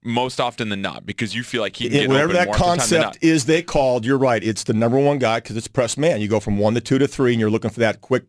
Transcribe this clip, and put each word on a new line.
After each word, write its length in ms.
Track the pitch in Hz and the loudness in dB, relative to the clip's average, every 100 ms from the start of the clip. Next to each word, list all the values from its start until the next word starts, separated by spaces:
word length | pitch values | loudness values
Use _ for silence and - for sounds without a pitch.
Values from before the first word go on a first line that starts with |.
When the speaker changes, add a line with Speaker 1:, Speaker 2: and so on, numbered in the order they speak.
| 120 | -2
Speaker 1:
most 320 | 117 127 - | -2 -2 -2
often 280 | 123 - 110 | -4 -4 -6
than 140 | 98 | -4
not 240 | 98 60 - | -6 -8 -12
because 280 | 101 110 | -6 -6
you 80 | 104 | -6
feel 200 | 120 120 | -8 -6
like 140 | 101 - | -8 -4
he 120 | 117 | -2
can 80 | 135 | 0
Speaker 2:
It, 40 | |
Speaker 1:
get 60 | 135 | 2
Speaker 2:
whatever 220 | 135 156 | 2 2
Speaker 1:
open 40 | 175 | 2
Speaker 2:
that 100 | 180 | 0
Speaker 1:
more 80 | 107 | 2
often 100 | 175 | 2
than 100 | 175 | 2
Speaker 2:
concept 240 | 117 165 | 2 2
Speaker 1:
not. 140 | 110 - | 0 0
Speaker 2:
is 240 | 165 160 120 | 2 2 2
they 160 | 160 | 0
called, 420 | 170 156 135 123 | 2 0 2 0
you're 140 | 113 139 | 0 2
right. 240 | 131 117 | 2 2
It's 200 | 101 104 | 0 -4
the 100 | - | -2
number 240 | 110 117 127 | 0 2 2
one 200 | 143 147 | 2 2
guy 220 | 123 113 | 0 -2
'cause 160 | - 107 | -4 -10
it's 120 | - | -6
press 280 | - 117 - | -2 -2 0
man. 240 | 151 131 | 0 0
You 80 | 104 | 0
go 120 | 110 | -2
from 180 | 107 101 | 0 0
one 160 | 104 | 2
to 60 | 117 | 0
two 160 | 120 131 | 0 2
to 80 | 135 | 2
three, 240 | - 127 | 2 0
and 80 | 120 | 2
you're 80 | 110 | 2
looking 200 | 107 110 | 0 -2
for 100 | 110 | 0
that 200 | 113 101 | -2 -2
quick 220 | - 127 | -2 -2